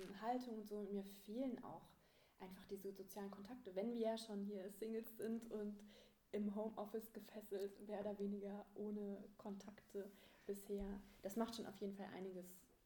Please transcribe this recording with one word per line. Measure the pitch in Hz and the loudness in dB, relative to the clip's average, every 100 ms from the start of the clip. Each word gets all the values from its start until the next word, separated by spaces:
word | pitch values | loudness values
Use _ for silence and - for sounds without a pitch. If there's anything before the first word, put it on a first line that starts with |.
| 190 196 | -4 0
Haltung | 220 254 247 220 | 4 4 2 -2
und | 208 | -2
so. | 208 | -2
Und | 202 | 2
mir | 202 196 - - | 0 0 -6 -2
fehlen | 220 269 226 | 2 2 2
auch | - 165 - - - - - - | -2 -6 -10 -18 -20 -20 -20 -12
einfach | 190 185 - | -10 -8 -4
diese | 190 196 | -2 -2
sozialen | 196 190 214 196 | -4 -6 -4 -4
Kontakte, | 196 196 254 196 | -4 -6 -8 -2
wenn | 185 226 | 2 4
wir | 240 | 6
ja | 220 226 | 6 4
schon | 220 202 | 2 0
hier | 202 202 190 | 2 0 -2
Singles | 214 220 220 226 - | -2 0 0 0 0
sind | 220 226 233 | 2 2 0
und | 214 208 208 - - - - - | 0 0 -2 -8 -14 -18 -20 -2
im | 208 208 | 2 4
Homeoffice | 202 220 - 208 220 220 | 4 2 0 0 0 -2
gefesselt, | - 202 214 208 196 196 - 208 | -6 -8 -8 0 2 2 0 -2
mehr | 208 | 2
oder | 208 202 | 2 4
weniger | 202 202 196 202 - | 4 4 2 -2 -4
ohne | - 208 208 202 196 - - | -2 0 2 2 0 -4 -6
Kontakte | 214 196 202 202 - 202 196 - - - - | -4 -4 -6 -12 -6 -4 -4 -8 -18 -6 -2
bisher. | 202 - 202 196 202 - - | -2 2 2 2 0 -6 -4
Das | 196 214 | 2 4
macht | 233 - | 4 2
schon | - | -4
auf | - | -2
jeden | 202 196 | -2 -2
Fall | 196 | -4
einiges | 180 190 185 180 - - - | -4 -4 -4 -6 -10 -18 -20